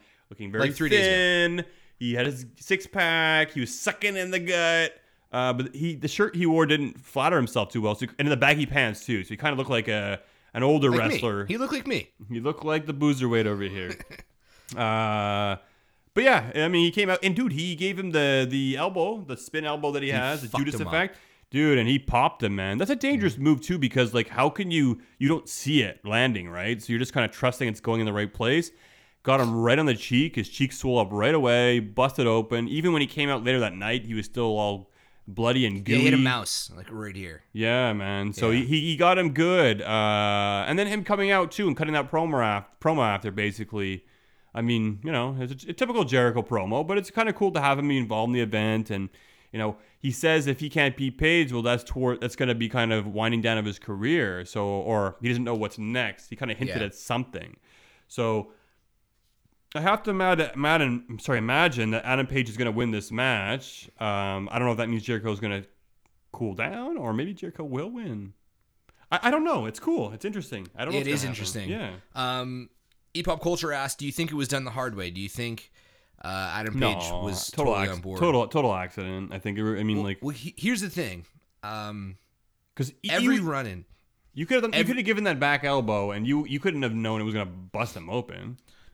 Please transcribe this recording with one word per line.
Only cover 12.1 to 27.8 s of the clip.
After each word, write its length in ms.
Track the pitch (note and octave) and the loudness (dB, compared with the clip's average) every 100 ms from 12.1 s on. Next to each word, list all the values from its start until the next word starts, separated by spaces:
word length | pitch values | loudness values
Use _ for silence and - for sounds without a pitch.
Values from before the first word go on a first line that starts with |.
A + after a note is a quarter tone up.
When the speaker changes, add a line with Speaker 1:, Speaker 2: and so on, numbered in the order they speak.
| _ G#2+ | _ -10
Speaker 1:
He 100 | A#2 | -4
looked 240 | C3+ D3 | -4 -4
like 220 | D#3 D#3 D3+ | -2 -2 -2
the 80 | |
Boozerweight 500 | C#3 D3 C3+ B2+ A2+ | 0 2 2 2 2
over 200 | G#2+ G2+ | 2 0
here. 300 | G2 G2 F2+ - | -4 -6 -8 -10
Speaker 2:
<laughs> 60 | - - - _ _ _ - B2 | -14 -20 -20 _ _ _ -14 -4
Speaker 1:
Uh, 800 | A2+ A2 A2 G#2+ G#2 G2+ G2+ F#2+ - _ _ _ _ | 0 0 0 0 0 0 0 -4 -8 _ _ _ _
but 100 | G#3 | 2
yeah, 260 | C4 G3+ A#2+ | 4 4 2
I 140 | D3+ E3 | -2 2
mean, 160 | F3+ | 4
he 60 | E3+ | 4
came 180 | G#3 G3 | 2 2
out 80 | F#3 | 2
and 120 | G3 | 2
dude, 180 | F3+ B3+ | 0 0
he 220 | C#3 F3 E3 | -2 -4 -2
gave 220 | F#3+ F#3+ | -2 -2
him 120 | F#3+ | -2
the, 360 | D#3 C#3 C3+ B2+ | 2 4 4 2
the 280 | C#3 C3+ C3 | 0 0 0
elbow, 460 | F3 F#3 F3+ A3+ | -2 0 -2 -4
the 140 | D3 B2 | -8 -12
spin 280 | - D#3 | -8 -4
elbow 280 | D3+ D3 D3 | -4 -2 -2
that 100 | C#3+ | -2
he 60 | C#3 | -2
Speaker 2:
He 40 | |
Speaker 1:
has, 280 | C3 C3 D3 | 0 0 -4
the 60 | A#2+ | -4
Speaker 2:
fucked 160 | B2+ | -2
Speaker 1:
Judas 160 | C#3+ A#2+ | -2 -2
Speaker 2:
him 60 | F#2 | -2
up. 40 | |
Speaker 1:
effect. 260 | D#3+ F#3+ - - _ _ | 0 -2 -4 -20 _ _
Dude, 280 | C#3 D3+ C3 | 2 4 4
and 100 | A2+ | 4
he 100 | C#3 | 2
popped 440 | - A#2+ D#3 - | 2 4 2 2
him, 120 | G#2+ G2 | -2 -2
man. 200 | F#2+ A2 | -2 -2
That's 140 | F#3+ | 0
a 60 | C4 | 0
dangerous 400 | C4+ C#4 F#3+ A2 | 0 2 0 2
Speaker 2:
Mm. 20 | |
Speaker 1:
move 220 | C#3+ C#3 | 4 4
too, 160 | - F3+ | 2 0
because, 340 | B2+ C3+ A#2 | 0 2 2
like, 160 | A#2 A2 | 2 0
how 220 | - D3 | 0 0
can 200 | - F#3 | 0 0
you, 300 | E3 C3+ A2+ - _ | 2 2 0 -6 _
you 100 | C3+ | 2
don't 200 | D#3+ - | 2 -2
see 320 | - C3+ D3+ | -6 2 2
it 220 | G2+ - | 2 -4
landing, 440 | G#2 A2+ B2+ G#2 F2 | -2 2 2 0 -4
right? 320 | F2 G2+ A#2 | -4 -4 -4
So 100 | A2+ | -2
you're 60 | A#2 | -2
just 160 | B2+ | 0
kinda 140 | C#3 A2 | 0 -2
trusting 380 | - C3 - B2 | 0 0 0 -2
it's 120 | G#2+ | -2